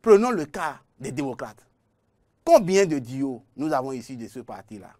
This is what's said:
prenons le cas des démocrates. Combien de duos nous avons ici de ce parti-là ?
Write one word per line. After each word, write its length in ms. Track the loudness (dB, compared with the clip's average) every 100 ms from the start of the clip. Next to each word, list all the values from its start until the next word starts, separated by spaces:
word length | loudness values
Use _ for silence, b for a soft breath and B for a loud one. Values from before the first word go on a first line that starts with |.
prenons 300 | 6 6 6
le 160 | -2 -6
cas 340 | -6 -8 -8 _ _
des 140 | -10
démocrates. 520 | -6 -8 -8 -14 -16 _ _ _ _ _ _ _ _
Combien 420 | 4 4 6 2 2
de 120 | 0
duos 460 | -6 -6 -6 -6 _ -8
nous 160 | -4
avons 200 | -2 -4
ici 240 | -10 -12 -14
de 100 | -14
ce 140 | -16
parti-là ? 520 | -16 -18 -16 -18 -20 _